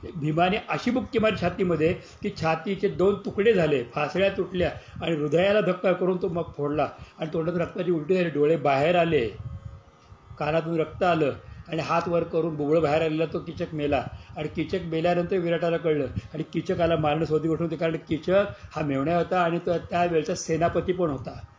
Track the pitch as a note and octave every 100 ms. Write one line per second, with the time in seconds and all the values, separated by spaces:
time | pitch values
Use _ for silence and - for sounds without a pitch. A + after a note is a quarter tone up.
0 | - E3+ D3 D3+ F3+ G#3+ - D#3 - B3
1 | G#3+ A3+ G#3+ F#3+ E3+ F3 F#3 D#3+ D#3+ F3+
2 | - - G3+ - D#3+ D#3+ G#3+ G3 G3+ D3+
3 | F#3 G3+ G#3 - G#3 G#3 D#3+ C#3+ A#2 -
4 | D3 F3 G3 G3 F#3 F3+ E3 - - -
5 | - D#3+ D3 D#3+ F#3+ G#3+ F3+ F3+ G3+ F3
6 | F#3 F3+ F#3+ E3+ D#3+ - C#3+ D3+ C3 -
7 | - - E3 E3 D#3+ E3+ E3+ - F3 E3+
8 | D3 F#3 E3+ C#3+ D3 E3 C#3+ C3+ D3+ F3+
9 | E3 D3+ A2+ - - - - - - -
10 | - - - - D3+ D#3+ D#3+ E3+ D#3 -
11 | F#3 E3 C#3+ A#2 - - - D#3+ C3+ E3+
12 | E3+ E3+ E3 E3 E3 D3+ C#3+ D#3+ D3+ D#3
13 | D#3+ D#3 D#3+ D#3+ D#3 D#3+ F3 D3+ D3 C#3
14 | A#2 - - - D3+ - D#3 F#3+ E3+ D#3+
15 | E3+ F3 F3 F#3+ E3+ E3 E3+ E3 E3 D3+
16 | C3 - - D#3 D#3+ E3 D#3 F3+ E3 E3
17 | D3+ D3+ D#3+ D#3 D#3+ D#3 E3+ D3+ E3 D#3+
18 | - D#3 - F#3 G3+ - - - D3+ C3+
19 | C#3 F3 E3 F#3 E3+ E3+ F3 E3 - F3
20 | F3 E3 D3+ F3+ - D#3+ E3+ F3+ F3 F3
21 | E3+ C3+ - - -